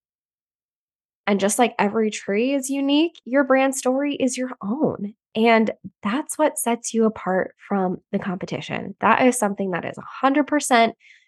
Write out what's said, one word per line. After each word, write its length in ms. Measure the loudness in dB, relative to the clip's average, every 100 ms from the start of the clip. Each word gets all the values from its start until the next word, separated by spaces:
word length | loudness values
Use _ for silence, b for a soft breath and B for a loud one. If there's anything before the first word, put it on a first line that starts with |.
| _ _ _ _ _ _ _ _ _ _ _ _ -2
And 120 | 0
just 180 | 2 2
like 160 | 0 2
every 320 | 0 0 -2
tree 420 | -2 -4 -2 0
is 180 | -2 -2
unique, 500 | -2 2 2 2 -2
your 200 | 0 0
brand 300 | 4 4 2
story 400 | 0 -2 0 -2
is 220 | -2 -2 -2
your 140 | -6 -8
own. 520 | -6 0 0 -2 -8 -12 _
And 360 | 0 4 4 4 -2 -14 -8
that's 360 | -4 -4 -4 0
what 200 | 0 0
sets 360 | -4 -4 -2
you 100 | 0
apart 500 | 0 0 -2 0 -2 -8 -4
from 320 | -2 0 -4 _
the 80 | -6
competition. 760 | -4 -6 -6 -8 -6 -8 -8 -2
That 260 | 2 4 4
is 120 | 2
something 340 | -2 -2 -4
that 120 | -4
is 140 | -6 -10
a 40 |
hundred 440 | -14 -2 0 2 0
percent 500 | -2 2 4 4 0 b b